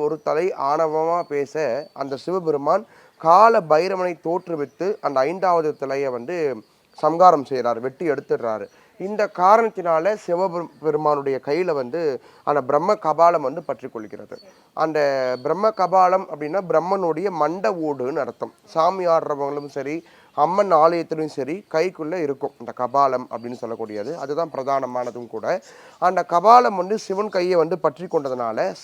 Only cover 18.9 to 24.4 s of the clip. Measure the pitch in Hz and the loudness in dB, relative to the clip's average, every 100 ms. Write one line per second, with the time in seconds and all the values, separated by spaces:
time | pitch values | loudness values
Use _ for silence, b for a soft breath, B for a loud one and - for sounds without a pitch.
18.9 | 190 170 165 143 143 139 143 143 143 135 | 2 2 2 0 -4 -4 -6 -8 -8 -8
19.9 | 165 b b b - 156 196 202 156 165 | -8 b b b 0 2 2 4 6 6
20.9 | 170 156 156 151 147 131 190 - 160 185 | 2 -4 -6 -6 -6 -6 -8 -4 -2 -2
21.9 | 170 156 180 143 131 143 - 117 120 123 | -4 -8 -4 -4 -4 -8 -10 -14 -6 -2
22.9 | 139 139 127 123 117 120 123 113 110 110 | 2 2 0 -6 -10 -10 -10 -10 -8 -8
23.9 | 104 117 165 139 147 | -8 -8 -8 -8 -6